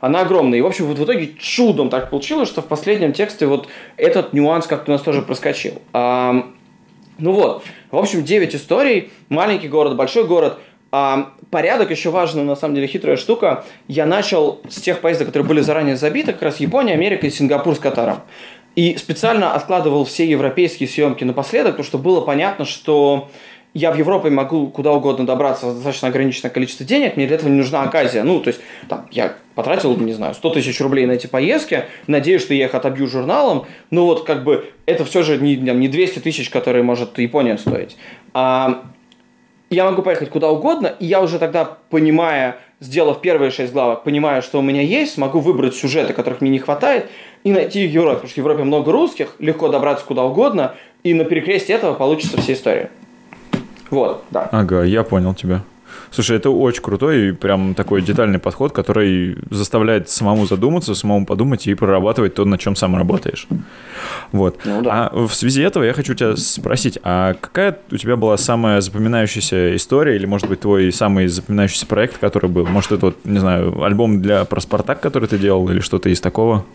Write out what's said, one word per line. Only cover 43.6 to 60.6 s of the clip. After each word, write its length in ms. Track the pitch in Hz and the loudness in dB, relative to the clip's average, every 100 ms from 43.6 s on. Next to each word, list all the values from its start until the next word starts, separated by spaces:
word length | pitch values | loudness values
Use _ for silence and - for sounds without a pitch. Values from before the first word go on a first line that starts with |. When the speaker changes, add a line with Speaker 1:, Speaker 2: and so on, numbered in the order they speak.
| 127 | -4
Speaker 1:
главок, 320 | 135 123 117 | 0 0 0
понимая, 360 | - 147 151 135 | -2 0 0 0
что 200 | 123 147 | -2 -2
у 20 | |
меня 200 | 139 139 | 0 0
есть, 360 | 143 247 302 - | 0 0 -2 -2
могу 220 | 135 160 | -2 0
выбрать 340 | 151 147 131 | 2 2 0
сюжеты, 380 | - 139 147 - | -2 -2 0 0
которых 280 | - 127 123 | -2 -4 0
мне 80 | 135 | 0
не 80 | 135 | 0
хватает, 500 | 131 147 262 269 - - - - | 0 -2 2 0 -2 -14 -20 -6
и 80 | 202 | 0
найти 340 | 196 160 202 | 2 2 0
их 60 | 190 | 0
в 40 | |
Европе, 220 | 151 170 123 | 2 2 2
потому 120 | 127 | -4
что 40 | - | -4
в 40 | |
Европе 180 | 139 147 | 0 0
много 300 | 135 147 135 | 2 0 2
русских, 420 | 208 330 - 143 - | 2 2 -2 -8 -4
легко 280 | 151 156 160 | -4 0 0
добраться 360 | 139 143 139 - | 2 0 -2 -4
куда 160 | 127 | -2
угодно, 520 | 127 147 269 196 131 - - _ | 0 2 2 2 -2 -4 -20 _
и 100 | 175 | 0
на 120 | 165 | 2
перекрестье 500 | 156 170 156 196 196 | 2 0 0 -2 0
этого 200 | 220 202 | 0 0
получится 460 | 139 135 156 156 - | 0 0 0 -2 -4
вся 120 | - | -2
история. 380 | 131 - 98 - - - - - - - - - - - | -2 0 -2 -2 -12 -20 -20 -20 -20 -8 -8 -8 -20 -4
Вот, 340 | 139 120 - - | 0 0 -2 -6
да. 180 | - - | -6 -2
Speaker 2:
Ага, 300 | 110 95 90 | 0 2 2
я 180 | 90 107 | 2 2
понял 320 | 110 98 90 | 2 0 0
тебя. 280 | 92 92 92 98 - - - - | -2 -2 -4 -4 -18 -20 -20 -12
Слушай, 260 | - 113 110 | -4 0 2
это 120 | 143 | 2
очень 320 | 123 131 120 | 2 2 0
крутой 460 | - 101 143 151 101 | -4 -2 2 2 2
и 40 | |
прям 420 | 90 98 98 95 | 0 0 2 0
такой 260 | 92 98 101 | -2 0 0
детальный 360 | 92 104 110 92 | 2 2 2 2
подход, 340 | - - 139 | -2 -2 -2
который 640 | - 98 107 101 92 90 - - | -2 0 2 2 2 0 -4 -6
заставляет 580 | 104 98 117 110 110 87 | -4 0 2 2 2 0
самому 380 | - 104 107 101 | -2 2 2 2
задуматься, 480 | 95 | 2